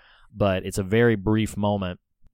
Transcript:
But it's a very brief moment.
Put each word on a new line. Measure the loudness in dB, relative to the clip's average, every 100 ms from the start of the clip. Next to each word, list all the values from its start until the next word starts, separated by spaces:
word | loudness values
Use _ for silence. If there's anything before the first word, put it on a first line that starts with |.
| _ _ -12
But | -2 0 0 -4
it's | -6
a |
very | 0 4 4 2
brief | 0 0 0 -2
moment. | -2 -2 -6 -10 _ _ -20